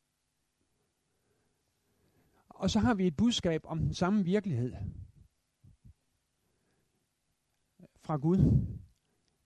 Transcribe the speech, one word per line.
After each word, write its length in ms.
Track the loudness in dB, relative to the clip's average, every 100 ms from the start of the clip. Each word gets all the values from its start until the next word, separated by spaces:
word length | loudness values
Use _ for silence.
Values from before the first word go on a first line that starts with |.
| _ _ _ _ _ _ _ _ _ _ _ _ _ _ _ _ _ _ _ _ _ _ _ _ _
Og 200 | -4 -2
så 100 | 2
har 140 | 2
vi 140 | 2 0
et 100 | 0
budskab 440 | 0 0 -2 -4 -4
om 140 | -4
den 140 | -4
samme 300 | -2 -2 0
virkelighed 500 | 0 -2 -2 -4 -4 -6 -10 -12 -18 -20 -20 _ _ _ -20 -20 -20 -20 _ _ _ _ _ _ _ _ _ _ _ _ _ _ _ _ _ _ -20 _
fra 220 | -6 -2
Gud. 480 | 2 4 6 6 2 -8 -16 _ _ _ _ _